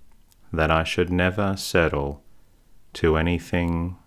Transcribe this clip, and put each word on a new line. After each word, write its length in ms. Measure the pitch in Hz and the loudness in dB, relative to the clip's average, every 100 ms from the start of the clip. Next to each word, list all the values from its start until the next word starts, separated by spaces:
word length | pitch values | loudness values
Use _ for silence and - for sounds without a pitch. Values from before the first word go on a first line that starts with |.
| - - _ _ - | -20 -20 _ _ -8
that 180 | 80 78 | -2 2
I 140 | 80 | 2
should 280 | 82 - 87 | 0 -2 0
never 460 | 90 90 101 98 98 | 2 0 0 -2 -4
settle 680 | - 90 82 - 71 73 - - - _ _ - - | -2 2 2 0 -4 -8 -16 -20 -20 _ _ -20 -18
to 240 | - 80 78 | -2 2 2
anything 800 | 85 85 - 87 85 85 87 87 | 2 0 -2 -2 0 -2 -4 -8